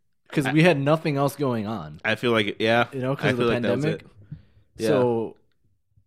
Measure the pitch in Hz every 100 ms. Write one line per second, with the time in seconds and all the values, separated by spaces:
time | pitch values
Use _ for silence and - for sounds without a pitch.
0 | _ _ - - 135 147 175 147 139 156
1 | 165 139 139 - 139 117 101 113 78 80
2 | 113 110 123 113 101 - 110 117 120 135
3 | 127 139 - 123 120 120 113 123 151 -
4 | - - - - - _ _ - 113 139
5 | 123 117 107 - _ _ _ _ _ _